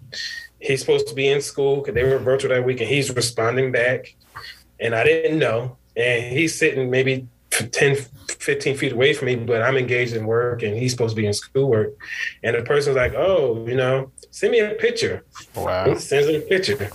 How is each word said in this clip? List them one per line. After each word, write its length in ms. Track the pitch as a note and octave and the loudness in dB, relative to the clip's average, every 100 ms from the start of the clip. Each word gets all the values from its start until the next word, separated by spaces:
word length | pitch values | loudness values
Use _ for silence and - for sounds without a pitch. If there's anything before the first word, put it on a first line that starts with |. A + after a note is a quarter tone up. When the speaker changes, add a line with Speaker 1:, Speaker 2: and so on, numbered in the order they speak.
| - - - - - _ | -14 -12 -12 -12 -16 _
Speaker 1:
he's 200 | - C3+ | -4 -2
supposed 280 | - C#3+ C#3+ | 2 2 0
to 40 | |
be 140 | C3+ C#3 | 0 2
in 140 | C#3+ | 2
school 400 | C#3 - C#3 C#3+ | -2 0 0 0
'cause 120 | C3+ | 0
they 100 | A#2 | 0
were 140 | C3 C3 | 2 2
virtual 320 | A#2 C3+ C3+ | 2 0 2
that 140 | B2+ B2 | 0 0
week, 140 | B2+ | -2
and 80 | A2 | 0
he's 220 | C#3 C3+ B2 | 0 0 -2
responding 560 | A#2 - A2+ B2 C3 | -4 -2 0 0 0
back, 440 | B2 B2 B2+ - _ _ - - - _ - | 2 0 0 -6 _ _ -20 -18 -20 _ -6
and 160 | A#2 A2+ | -2 2
I 80 | |
didn't 340 | C#3 D#3+ D#3+ D#3 | 2 4 2 2
know, 400 | B2+ A2+ B2 - _ - | 2 0 -4 -10 _ -2
and 280 | B2 A#2+ | 0 0
he's 340 | A#2+ B2+ D#3+ - | 0 0 0 2
sitting 320 | D#3 C3+ B2+ | 0 2 0
maybe 380 | B2+ C3 C3 C3 _ - - A2 | 2 2 0 -4 _ -6 -4 -4
ten, 240 | - C#3+ C3+ A#2+ - - - | 2 2 2 -2 -14 -14 -8
fifteen 360 | - C#3 D3 C3 | -4 -2 -2 -2
feet 160 | C#3 | -2
away 200 | A#2+ C#3+ | 2 2
from 120 | D3+ B2+ | 2 0
me, 80 | B2 | -2
but 260 | A2+ A2+ | 0 0
I'm 160 | A#2 C3+ | 2 2
engaged 360 | A#2+ B2 A#2+ A#2 | 2 0 -2 -2
in 100 | A2 | 0
work, 380 | A2+ B2 A#2+ | 0 0 -2
and 120 | G#2+ G#2+ | -4 -2
he's 160 | B2 | -2
supposed 240 | - A2+ A2 | -2 -2 0
to 60 | |
be 60 | G#2 | -2
in 60 | |
schoolwork, 580 | G2+ - C3+ C#3 A2 G#2 - - - - - | -2 -2 0 2 2 0 -4 -12 -8 -8 -6
and 120 | A2 A#2+ | -2 -2
the 60 | |
person's 340 | A#2 D3 C#3 C3 | 0 0 2 2
like, 180 | B2 A#2+ | 0 0
"Oh, 500 | E3+ F#3 C3+ A2+ A2+ | 2 2 2 -2 -2
you 80 | B2+ | -2
know, 360 | B2+ C3+ C3+ - - | 0 0 -4 -12 -20
send 200 | - A#3+ | -4 0
me 80 | A#3+ | 2
a 100 | G#3 G#3 | 2 0
picture." 480 | A#3 A#3 - F2+ - - - - | -2 0 -2 -4 -10 -20 -14 -6
Speaker 2:
Wow. 300 | F2+ F#2 - | -2 0 2
Speaker 1:
He 60 | - | 0
sends 300 | - C#3 C#3+ | 0 2 2
him 80 | D3+ | 0
a 40 | - | 0
picture. 440 | F#3+ F#3 G3+ - | 0 0 -2 -6